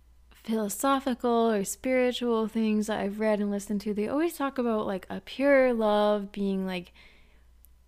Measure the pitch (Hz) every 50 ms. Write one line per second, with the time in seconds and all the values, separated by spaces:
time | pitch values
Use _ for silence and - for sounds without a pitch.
0 | - - - - - - - - - 226 220 220 214 202 208 - - 269 277 269
1 | - 269 240 - - 240 233 233 233 226 220 202 185 - - - - 262 254 254
2 | 247 247 247 - 240 240 226 220 220 208 - 226 220 214 214 214 208 220 214 202
3 | 196 196 202 214 220 220 214 202 208 202 202 202 196 - 208 196 - 214 202 208
4 | 214 - 262 294 330 339 330 - 277 269 269 - 240 233 220 214 214 214 196 185
5 | - - 190 190 - - - - 269 285 277 262 262 254 240 220 220 208 208 208
6 | 208 208 208 208 196 196 - 202 202 196 190 190 190 190 185 180 175 - - -
7 | - - - - - - - - - - - - - - - - _